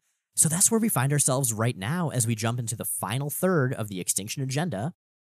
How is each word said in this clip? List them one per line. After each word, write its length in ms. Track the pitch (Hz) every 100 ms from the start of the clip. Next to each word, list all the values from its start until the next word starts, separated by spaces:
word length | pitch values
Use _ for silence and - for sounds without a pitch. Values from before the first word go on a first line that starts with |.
| - _ _
So 140 | - 160
that's 200 | 165 -
where 100 | 226
we 80 | 220
find 240 | - 135
ourselves 400 | 147 - 131 127
right 240 | 107 117 90
now 340 | 98 175 160
as 160 | 98 117
we 80 |
jump 240 | 113 113 120
into 180 | 117 107
the 80 |
final 460 | - - 92 123 143
third 420 | - 185 175 127
of 160 | 135 107
the 120 | 95
Extinction 420 | 87 - 101 -
Agenda, 500 | 131 135 175 98 135 - _ _